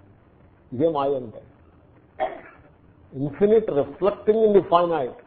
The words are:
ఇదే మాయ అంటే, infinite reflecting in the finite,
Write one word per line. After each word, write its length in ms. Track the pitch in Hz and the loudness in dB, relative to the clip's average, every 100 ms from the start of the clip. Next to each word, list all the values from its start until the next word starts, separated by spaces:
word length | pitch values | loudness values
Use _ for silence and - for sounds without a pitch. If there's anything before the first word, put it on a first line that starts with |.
| _ _ _ _ _ _ _ | _ _ _ _ _ _ _
ఇదే 160 | 120 165 | -2 -2
మాయ 260 | 147 143 135 | 0 -2 -4
అంటే, 260 | 117 - - _ _ _ _ _ _ - 381 359 - - _ _ _ _ _ 135 | -8 -16 -20 _ _ _ _ _ _ -8 -8 -8 -20 -20 _ _ _ _ _ -10
infinite 480 | 143 - 208 220 214 | -8 -2 2 2 2
reflecting 720 | 143 139 - 190 202 214 220 | -2 -2 -2 -4 0 0 2
in 180 | 220 | 4
the 80 | 196 | 4
finite, 520 | - 170 175 160 123 - | 4 2 2 -2 -6 -10